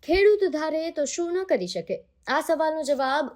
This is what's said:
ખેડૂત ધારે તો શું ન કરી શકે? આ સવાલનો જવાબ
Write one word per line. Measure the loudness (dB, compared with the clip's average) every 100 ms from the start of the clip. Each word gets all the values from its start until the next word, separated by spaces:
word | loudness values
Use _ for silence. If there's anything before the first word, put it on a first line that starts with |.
| 2
ખેડૂત | 6 6 6 2
ધારે | 0 -2 -2 -4
તો | -4
શું | -4 -2 -4
ન | -4
કરી | 0 -2 -2
શકે? | -8 -8 -8 _ _ -4
આ | -4
સવાલનો | 0 0 0 -2
જવાબ | -2 0 0 -2 -4